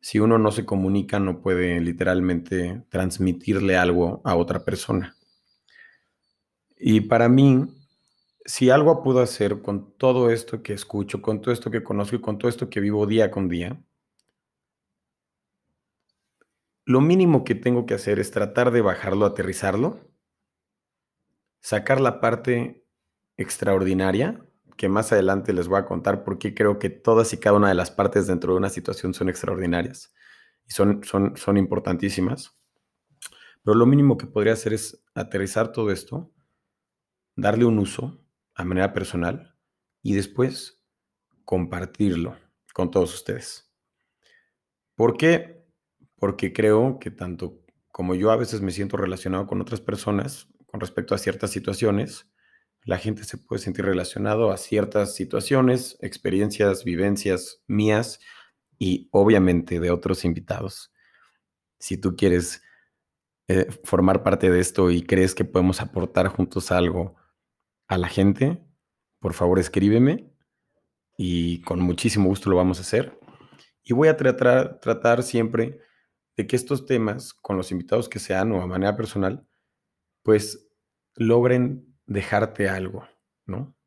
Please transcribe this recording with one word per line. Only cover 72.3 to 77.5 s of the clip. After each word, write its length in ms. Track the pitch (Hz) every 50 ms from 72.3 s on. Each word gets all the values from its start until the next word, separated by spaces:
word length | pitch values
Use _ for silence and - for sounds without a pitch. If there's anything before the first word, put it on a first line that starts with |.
| 98 95 - 98
lo 60 | 95
vamos 240 | 90 90 92 90 85
a 40 | 90
hacer. 360 | - - 113 131 - - - - - - _ - _ _ _ _ _ _ _ _
Y 120 | - 120
voy 120 | 123 156
a 100 | 160 156
tratar, 640 | 156 143 131 123 - 127 123 123 131 131 - - -
tratar 460 | - 120 113 - - 117 117 117 127
siempre 560 | - - 117 113 110 117 113 113 127 139 - _ _ _ _ _ _ _ _ _ _ _
de 100 | - 110
que 80 | 110 -
estos 320 | 123 127 - 143 131 135
temas, 480 | - 139 120 113 107 104 127 131 - -
con 220 | _ _ -